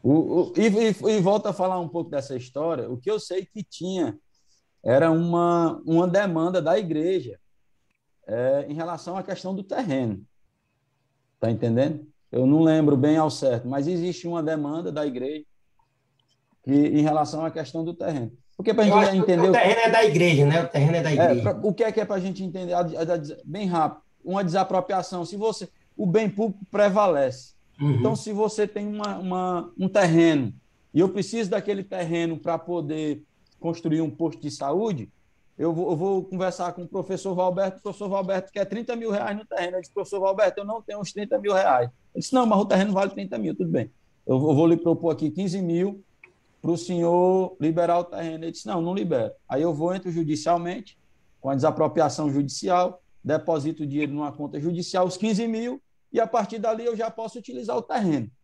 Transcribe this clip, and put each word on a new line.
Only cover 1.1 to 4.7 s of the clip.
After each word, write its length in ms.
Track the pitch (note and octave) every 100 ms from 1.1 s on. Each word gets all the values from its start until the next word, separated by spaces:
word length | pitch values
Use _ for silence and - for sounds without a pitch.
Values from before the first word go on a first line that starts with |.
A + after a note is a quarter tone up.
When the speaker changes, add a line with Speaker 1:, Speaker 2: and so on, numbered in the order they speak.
| G#3+
Speaker 1:
e 20 |
volta 300 | F#3 G#3 G#3
a 40 |
falar 280 | D#3+ F#3 F#3
um 80 | E3+
pouco 200 | E3+ E3
dessa 240 | D3 C3
história. 560 | C3 B2 C#3 D#3+ D#3 A2
O 60 | B2
que 160 | F#3
eu 80 | G#3+
sei 260 | - F#3 F#3
que 160 | A3
tinha 560 | - - F3 F#3+ C3+ G2+ _ _ _ _ _